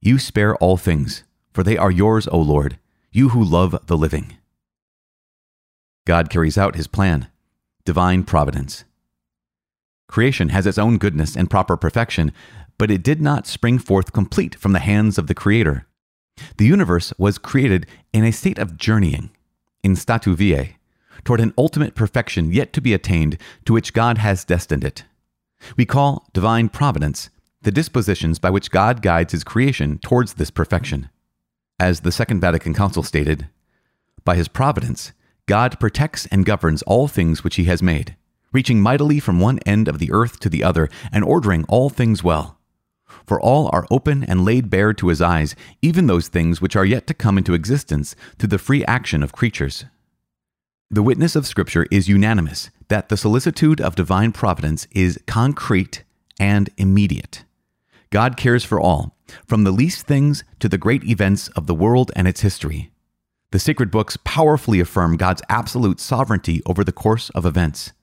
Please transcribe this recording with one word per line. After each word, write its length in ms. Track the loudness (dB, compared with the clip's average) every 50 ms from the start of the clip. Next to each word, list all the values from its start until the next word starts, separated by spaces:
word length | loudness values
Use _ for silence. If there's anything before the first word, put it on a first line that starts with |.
You 160 | 2 2 2 2
spare 400 | 0 -2 -2 0 2 2 2 2
all 180 | 2 2 2
things, 480 | 2 2 0 0 0 -2 -4 -8 -12 -16 _ _ _ _ _ _
for 100 | -2 0
they 140 | 0 0 2
are 140 | 2 2
yours, 360 | 2 4 4 4 2 2 0 0
O 120 | 0 0
Lord, 360 | 2 4 2 2 0 0 -4 -8 _ _ _ _ _ _ _
you 160 | 2 2 4
who 120 | 4 2
love 380 | 2 2 2 2 2 0 -2 -4 _
the 120 | -2 0 0
living." 360 | 0 0 -2 -4 -8 -8 -16 -20 _ _ _ _ _ _ _ _ _ _ _ _ _ _ _ _ _ _ _ _ _ _ _ _ _ _ _ _ _ _ _ _ _
God 260 | 0 2 2 0 0
carries 260 | 0 0 0 0 2 2
out 180 | 0 0 0
his 120 | -4 -8 -8
plan, 400 | -2 0 2 2 2 0 -2 -6 _ _ _ _ _ _ _ _ _ _ _
divine 380 | -4 0 0 2 2 2 0 0
providence. 600 | 2 0 0 0 0 -2 -6 -8 -10 -12 -18 -20 _ _ _ _ _ _ _ _ _ _ _ _ _ _ _ _ _ _ _ _ _ _ _ _ _
Creation 420 | -2 0 0 2 2 0 -2 0
has 160 | 0 0 0
its 140 | 0 0 2
own 180 | 2 2 2 2
goodness 380 | 0 0 -2 0 -4 -2 -2
and 160 | -2 -2 0
proper 260 | 0 0 0 0 -2 -2
perfection, 540 | -2 -2 0 0 -2 -2 -2 -2 -2 -2 -2 _ -20 -20 -20 -20 -20 -20 _ _
but 100 | 0 0
it 140 | 0 0 2
did 180 | 0 0 0
not 240 | 0 -2 -2 -2 -4
spring 320 | -8 -10 -4 0 0 0 0
forth 340 | 0 0 0 0 0 0
complete 440 | -2 -2 -2 0 0 -2 -2 -2 -6
from 160 | -6 0 0 0
the 60 | 2
hands 400 | 2 2 2 2 2 2 0 0
of 80 | -2 -4
the 80 | -4
Creator. 500 | -2 0 2 2 2 2 2 0 -2 -6 _ _ _ _ _ _ _ _ _ _ -20 -20 -20 -2 2
The 80 | 4
universe 480 | 4 6 4 4 2 0 -2 -2 -4 -4 _
was 180 | 0 0 0 -2
created 480 | _ -4 -2 0 2 2 2 0 0 -4 -16 -20 _ _
in 120 | _ 2 2
a 80 | 2
state 260 | 2 0 -2 -4 -2 -2
of 200 | -6 -8 -8 -6
journeying, 520 | -2 0 2 2 2 2 0 -4 -8 -10 _ _ _ _ _ _ _ _ _ _ _
in 120 | 0 0
statu 400 | 0 0 -2 -2 0 2 0 0
viae, 400 | 2 2 2 2 0 0 -4 -10 _ _ _ _ _ _ _ _ -20 -2
toward 160 | 0 0 2
an 120 | 2 0 0 0
ultimate 360 | -2 0 0 0 -2 -2 -2
perfection 580 | -2 -4 -2 _ -2 -4 -4 -2 -2 -2 0
yet 220 | 0 0 -2 -2 _
to 80 | -4
be 120 | -2 0 0
attained, 440 | 0 0 0 0 0 0 0 -2 -6 -12 -18 -20 _ _
to 80 | 0 0
which 200 | 0 0 -2 -2
God 240 | 0 0 0 0 0
has 280 | 0 0 -2 -2 -2
destined 400 | -2 -2 -2 -2 -2 -4 -4 -4
it. 180 | -6 -8 -10 -20 _ _ _ _ _ _ _ _ _ _ _ -20 -14 -2 -2
We 80 | -2
call 440 | 0 2 2 2 2 0 -4 _ _ _
divine 360 | -2 0 0 2 2 0 -2
providence 600 | -2 -2 -2 -2 0 -2 -2 -4 -4 -6 -12 -16 _ _ _ _ _ _
the 100 | _ -2
dispositions 680 | 0 0 -2 0 _ -2 0 0 -2 -2 0 -2 -2 0
by 100 | 0 0
which 220 | 0 0 -2 0
God 320 | 0 2 2 2 0 0 0
guides 300 | 0 2 2 0 0 -2
his 100 | -8 -8
creation 560 | -4 -2 0 0 0 0 -2 -2 -4 -4 -6
towards 360 | -4 0 2 2 2 0 -2
this 140 | -6 -6 -6
perfection. 600 | -2 -4 -2 0 0 -4 -2 -4 -6 -6 -8 -10 _ _ _ _ _ _ _ _ _ _ _ _ _ _
As 200 | 0 0 0 0
the 120 | -2 -4
Second 280 | -2 -2 -2 -2 0 0
Vatican 340 | 0 0 0 0 -2 -2 -2
Council 300 | 0 0 0 0 -4 -6
stated, 440 | -2 -2 -2 0 0 -2 -4 -4 -14 _ _ _ _ _ _ _ _ _ _ _ _ _ -8 _
"By 140 | -2 0 0
his 100 | 0 -2
providence, 640 | _ -2 0 0 0 -2 -4 -6 -8 -8 -10 -18 -20 _ _ _ _ _ _
God 340 | 0 0 2 2 0 -2 -2
protects 460 | -2 -2 0 0 -2 -2 -2 -10 -10 -2
and 180 | 2 2 2
governs 380 | 2 0 0 0 0 0 0 0
all 240 | 0 0 2 2 0
things 360 | 0 0 0 0 0 0 -2
which 120 | -6 -2
he 100 | 0 0
has 160 | 2 2 2
made, 340 | 2 0 0 0 -4 -6 -12 _ _ _ _ _ _ _ -2
reaching 260 | -2 0 2 2 2
mightily 400 | 4 4 2 2 2 2 0 0
from 200 | 0 0 2 2
one 200 | 2 2 2 0 0
end 220 | 0 0 2 2 0
of 120 | -2 -4
the 120 | -4 0
earth 280 | 0 0 0 0 -4 -4
to 100 | -6 -2
the 140 | -2 0 0
other, 260 | 0 2 0 0 -2 -4 -10 -14 -4
and 120 | -2 -2 0
ordering 420 | 2 2 2 2 2 0 0 0
all 240 | 0 0 0 0 0
things 340 | 0 -2 0 0 0 0 2
well. 360 | 0 0 0 -2 -6 -12 _ _ _ _ _ _ _ _ _ _ _ -20 -20 _
For 160 | -4 -4 0
all 280 | 2 2 2 2 2 0 0
are 140 | -2 -2 0
open 340 | -2 0 0 0 -2 -2 -2
and 220 | -2 0 2 2
laid 240 | 2 2 0 0 0
bare 240 | 0 2 2 2 0
to 140 | 0 0 0
his 140 | 2 2
eyes, 340 | 2 2 2 2 0 -2 -4 -10 -20 -20 -12 _
even 260 | -2 0 2 2 2 4
those 200 | 4 2 0 0
things 340 | _ 0 0 0 0 0
which 140 | -2 -2 0
are 100 | 2 2
yet 220 | 2 2 0 -2 -6
to 60 | -8
come 240 | _ 0 2 2 2
into 180 | 2 2 0
existence 600 | -2 0 -2 -2 -4 -2 _ -4 -4 -4 -6 -10 _ -20 -20 -10 _
through 120 | -4 -2
the 80 | -2 -2
free 280 | 0 0 0 0 0
action 380 | 0 -2 -2 -2 -2 -2 -2 -2
of 100 | -4 -4
creatures." 520 | -2 -2 -2 -2 -2 -6 -6 -6 -10 -16 -20 _ _ _ _ _ _ _ _ _ _ _ _ _ _ _ _ _ _ _ _
The 120 | -2 2 2
witness 320 | 2 2 2 2 0 0
of 120 | 0 -4 -2
Scripture 400 | -2 -4 -4 0 0 -2 0 2
is 160 | 2 0 2 4
unanimous 640 | 4 4 4 2 2 0 -2 -2 -6 -10 -14 -14 _ _ -8 _
that 220 | -4 -4 -2 _
the 80 | -6 -2
solicitude 640 | 0 0 0 2 0 0 -2 2 2 2 2 2
of 140 | 0 -4 -2
divine 360 | -2 -2 0 0 0 0 0
providence 560 | -2 -2 -2 -2 -2 -2 -2 -4 -4 -4 -6 _
is 280 | _ 0 0 0 0 -4 _
concrete 800 | -6 -2 0 0 0 0 -2 -2 0 0 0 0 -2 -6 -18 -20 _ _ _ _ _ _ _
and 300 | 0 2 2 2 0 -2 _ -2
immediate. 680 | 0 2 4 4 2 2 0 -4 -8 -12 -18 -20 -20 _ _ _ _ _ _ _ _ _ _ _ _ _
God 260 | -2 0 0 0 -2 0
cares 260 | 0 2 2 2 0
for 160 | 0 -2 0
all, 360 | 2 2 0 0 -2 -8 _ _ _ _ -20 -20 _ _
from 160 | 0 2 2
the 80 | 2
least 360 | 4 2 0 0 -2 -6 -4 -2
things 360 | 0 2 2 0 0 -2 -6 _ -16 _
to 80 | -4 -2
the 100 | -2 0
great 240 | 0 0 0 0 0
events 440 | -2 -2 0 2 0 0 0 -2 -6
of 180 | -8 -8 -4 -4
the 80 | -2
world 360 | 2 2 2 4 2 2 0 -2
and 120 | 0 0 0
its 140 | 0 0
history. 500 | -2 -2 -2 -2 -8 -8 -6 -8 -10 -12 _ _ _ _ _ _ _ _ _ _ _ _
The 80 | -2 -2
sacred 320 | 0 0 0 0 0 0
books 260 | 0 0 -2 -2 -6 -10 _
powerfully 560 | -6 -2 2 4 4 4 2 2 0 2 2
affirm 380 | 2 0 0 0 2 2 2 0
God's 260 | 0 -2 -2 -2 -4 _
absolute 500 | -4 -4 -4 -4 -4 -2 0 0 0 -2
sovereignty 640 | -4 -4 -2 -2 0 0 -2 -4 -2 -2 -4 -4 -2
over 180 | -2 -2 -2 0
the 80 | -2
course 380 | -4 -2 0 0 0 0 -2 -6
of 140 | -6 -2 -2
events. 480 | 0 0 2 0 0 -2 -6 -14 -16 -18 _